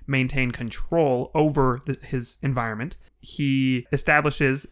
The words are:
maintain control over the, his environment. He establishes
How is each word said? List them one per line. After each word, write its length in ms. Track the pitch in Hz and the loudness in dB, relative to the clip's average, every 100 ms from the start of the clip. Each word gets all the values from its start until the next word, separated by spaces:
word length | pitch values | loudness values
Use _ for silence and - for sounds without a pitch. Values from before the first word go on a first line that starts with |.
| - | -4
maintain 440 | 135 127 143 123 | 0 0 0 -2
control 800 | - 117 - - 165 147 123 135 | -2 -6 -6 -2 2 2 2 0
over 480 | 160 156 143 131 123 - | 2 2 4 2 2 -4
the, 100 | 131 | -8
his 340 | - 131 117 - | -6 -6 -6 -6
environment. 520 | 156 127 113 107 147 - - _ | -2 -2 -2 -6 -8 -10 -18 _
He 680 | - - 143 135 131 127 - | -14 -4 0 2 2 0 -2
establishes 760 | 143 - 151 147 - 139 135 - | -2 2 2 2 2 0 0 -4